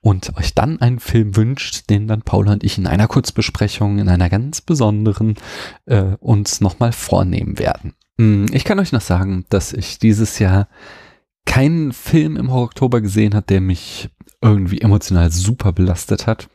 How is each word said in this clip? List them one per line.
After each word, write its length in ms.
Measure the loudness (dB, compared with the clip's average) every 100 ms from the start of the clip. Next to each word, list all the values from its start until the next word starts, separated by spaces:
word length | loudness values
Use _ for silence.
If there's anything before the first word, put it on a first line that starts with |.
und 360 | 2 0 -4 -6
euch 180 | -4
dann 280 | 0 -2 0
einen 160 | 0 -2
Film 380 | -2 0 2 2
wünscht, 520 | 0 -2 -8 -12 -2
den 200 | -2 0
dann 140 | -4
Paula 300 | 0 0 2
und 120 | 2
ich 120 | 0 -2
in 100 | -2
einer 200 | 2 2
Kurzbesprechung, 920 | 0 -2 -4 -4 -2 -4 -2 -2 0
in 100 | 2
einer 200 | 2 2
ganz 320 | 0 -4 -8
besonderen, 720 | -4 0 2 2 0 0 -2 -2 -8 -16 -16 -18 0
äh, 300 | 0 2 -2
uns 420 | 0 0 0 -2
noch 180 | -2 0
mal 140 | -2
vornehmen 680 | -2 -2 0 0 -2 -4 -4
werden. 360 | -4 -4 -8 -16 _ 0
Hm, 280 | 2 4 2
ich 120 | -2
kann 160 | 0 0
euch 120 | 0
noch 80 | -2
sagen, 460 | 0 0 0 -4 0
dass 240 | -2 -2
ich 260 | -8 -10 0
dieses 400 | 2 2 0 0
Jahr 300 | 2 2 0 _ -20 -20 -20 _ _ _ -2
keinen 460 | 2 2 2 -2
Film 440 | -6 0 2 2 -2
im 140 | -2
Horror-Oktober 500 | -2 -2 -2 0 0
gesehen 340 | 0 2 2
hat, 140 | 0 0
der 120 | 0
mich 500 | 2 -2 -4 -14 -14 _ -20 _
irgendwie 380 | 2 4 2 0
emotional 500 | 2 2 2 2 2
super 420 | 2 -2 0 -2
belastet 540 | 0 0 0 -2 -4 -2
hat. 220 | -6 -8